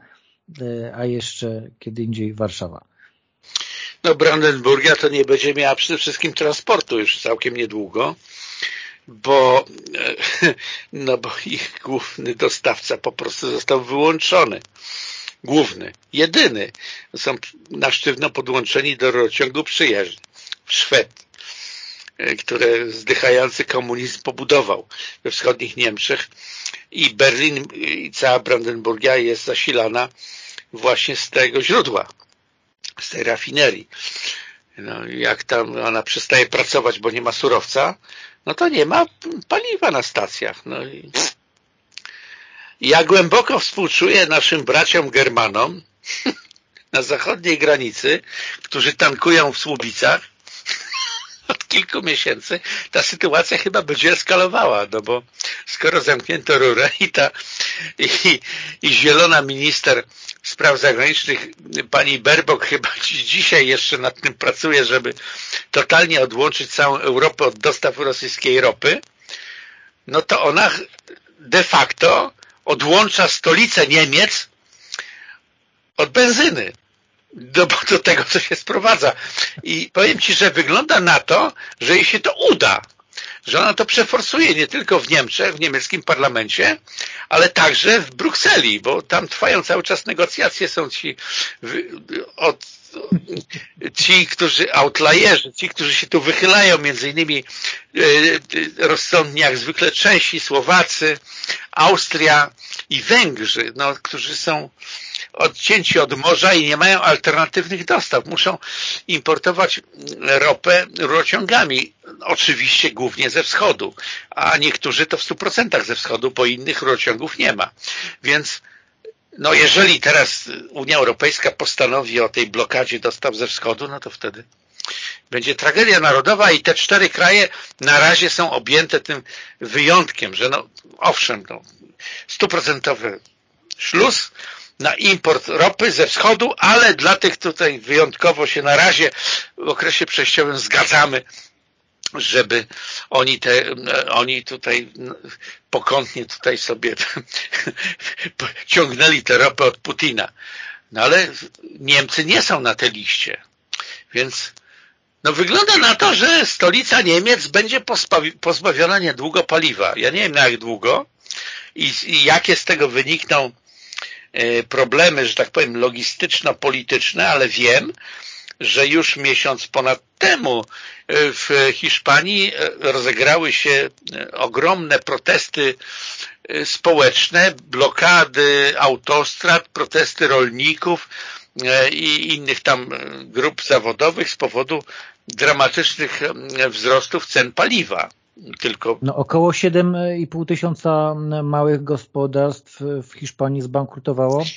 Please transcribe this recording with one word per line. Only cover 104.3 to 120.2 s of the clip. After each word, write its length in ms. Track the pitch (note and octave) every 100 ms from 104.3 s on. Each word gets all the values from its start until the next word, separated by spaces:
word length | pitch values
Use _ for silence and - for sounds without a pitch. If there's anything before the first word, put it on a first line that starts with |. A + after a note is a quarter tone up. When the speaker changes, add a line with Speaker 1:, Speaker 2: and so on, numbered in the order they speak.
| D3+
Speaker 2:
są 320 | - D3+ C#3+ _ - - - - -
odcięci 640 | - - - - G#3 E3 D#3+
od 180 | C#3 C3+
morza 360 | D#3 E3+ F#3+
i 140 | F3 D3
nie 100 | D3
mają 240 | F#3 F#3+
alternatywnych 840 | F3+ D3 - D#3 D#3 F#3 F3 F3+ E3+
dostaw. 400 | F3+ - B2+ D3
Muszą 320 | E3+ F#3 F3 - - - - -
importować 760 | D#3+ D#3 D#3 F#3 F3 F3+ - _ - C#3+ -
ropę 640 | C#3+ C3+ D3 C3+ F3+ F3+ F3 F3
rurociągami, 920 | D3+ D#3+ - G3+ G3 A#3+ D#3+ C3 - _ - -
oczywiście 720 | - - - C3 - - D#3+
głównie 380 | G#2+ B2 A2+ C3
ze 140 | D#3
wschodu, 500 | - C#3 G#3 - - - - - -
a 280 | - D3+ D#3
niektórzy 480 | D3 - C#3+ B2 D#3
to 120 | D#3+
w 60 |
stu 120 | - E3
procentach 500 | F#3+ - A#3+ C3 A#2
ze 100 | A#2
wschodu, 360 | - A#2 B2+
bo 140 | C3 B2
innych 360 | B2 C#3+ C#3
rurociągów 560 | C3+ - - A2+ D#3 -
nie 160 | -
ma. 180 | G#2 - _ - - - -
Więc 380 | C3 D3 C#3+ - _ - _ _ - _ _ -
no, 160 | D3+
jeżeli 460 | D3 D3+ F3+ F#3+ C#3+
teraz 500 | C#3+ D3